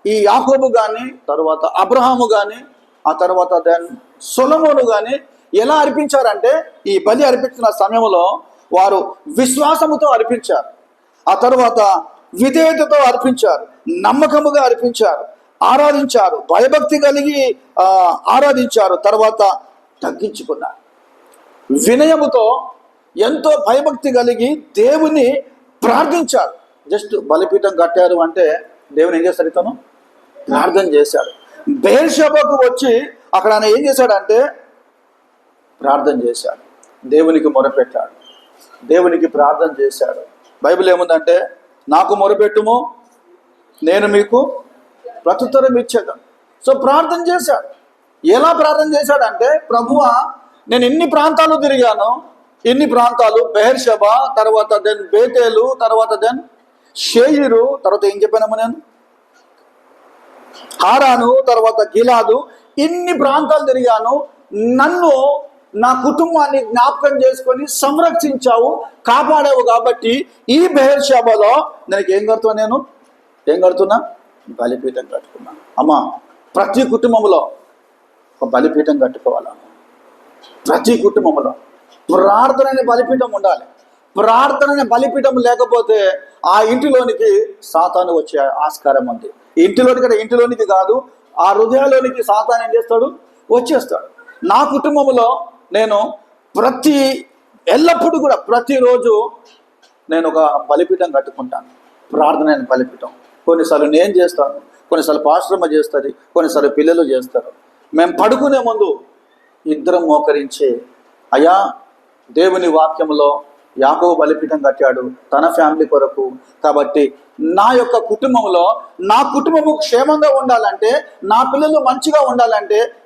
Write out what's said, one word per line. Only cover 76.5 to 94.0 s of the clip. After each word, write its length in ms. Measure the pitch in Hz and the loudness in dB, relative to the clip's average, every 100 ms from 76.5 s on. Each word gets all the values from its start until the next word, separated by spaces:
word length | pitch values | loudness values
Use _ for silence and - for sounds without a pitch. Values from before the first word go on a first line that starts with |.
| 180 | -4
ప్రతి 300 | 196 208 254 | -2 -2 -2
కుటుంబంలో 640 | 233 240 226 214 170 131 - _ _ _ _ _ _ _ _ | 0 0 2 2 0 0 -10 _ _ _ _ _ _ _ _
ఒక 60 | 127 | -4
బలిపీఠం 500 | 127 156 151 151 143 | -2 0 0 -2 -2
కట్టుకోవాలా? 540 | 127 - 127 - - - _ _ _ _ _ _ _ _ - - - | -2 -4 -4 -4 -8 -16 _ _ _ _ _ _ _ _ -20 -12 -4
ప్రతి 300 | - - 233 | -2 0 0
కుటుంబంలో 560 | - - - 147 127 - - _ _ _ - | 0 0 0 -2 -4 -8 -16 _ _ _ -2
ప్రార్థన 540 | 180 190 208 262 262 269 | 0 2 2 2 2 0
అనే 140 | 262 | 0
బలిపీఠం 500 | 240 240 247 262 240 | 0 0 0 -2 -4
ఉండాలి. 280 | 208 196 151 - _ _ _ _ - | -2 -2 -2 -6 _ _ _ _ -2
ప్రార్థన 540 | 214 226 285 302 285 | 2 2 2 0 -2
అనే 120 | 285 | 0
బలిపీఠం 540 | 254 233 262 269 262 254 | -2 -2 -2 0 0 0
లేకపోతే 840 | 240 240 247 233 226 220 196 190 - _ 160 | 0 0 0 0 2 2 2 -2 -10 _ 0
ఆ 160 | 196 | 2
ఇంటిలోనికి 920 | 220 247 285 254 247 220 220 202 - - | 2 0 0 0 0 0 0 2 0 -8
సాతాను 500 | - 160 175 180 180 | -6 -2 0 0 -2
వచ్చే 280 | 165 151 151 | -2 -2 -2
ఆస్కారం 640 | 139 139 151 151 143 135 127 | -2 -2 -6 -4 0 0 -2
ఉంది. 240 | 117 - - _ - | -8 -14 -20 _ 0
ఇంటిలోనికి 420 | 180 202 254 254 254 | 2 2 2 2 0
అంటే 140 | 214 | 0
ఇంటిలోనికి 460 | 220 240 240 233 202 | 0 0 0 -2 0
కాదు, 360 | 190 190 247 262 _ _ - | 0 2 -2 -4 _ _ -2
ఆ 120 | 180 | 0
హృదయాల్లోనికి 720 | 202 226 262 277 262 254 254 | 2 2 2 2 2 0 -4
సాతాను 400 | 220 208 214 233 | -2 -2 0 -2
ఏం 160 | 233 - | -2 -4
చేస్తాడు? 360 | - 226 262 - _ _ - | 0 -2 -2 -6 _ _ -2
వచ్చేస్తాడు. 540 | 233 247 285 - - | -2 0 -2 -4 -8